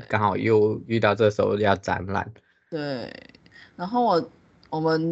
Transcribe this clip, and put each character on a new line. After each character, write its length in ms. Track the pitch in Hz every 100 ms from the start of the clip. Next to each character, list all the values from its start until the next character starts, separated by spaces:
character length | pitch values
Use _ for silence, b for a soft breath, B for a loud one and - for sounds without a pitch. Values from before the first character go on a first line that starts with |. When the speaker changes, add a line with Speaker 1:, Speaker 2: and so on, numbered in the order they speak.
| -
Speaker 1:
刚 140 | 107
好 160 | 104 95
又 420 | 110 107 107 107 -
遇 140 | 113
到 160 | 104 101
这 160 | 107
时 100 | 104
候 140 | 101 101
要 180 | 104 95
展 300 | 101 92 92
览。 260 | 98 98 - _ _ -
Speaker 2:
对， 420 | 160 147 127 73 50 - - - b b -
然 120 | 180
后 160 | 247
我， 260 | 240 175 - - _ _ -
我 100 | 156
们， 220 | 160 160 165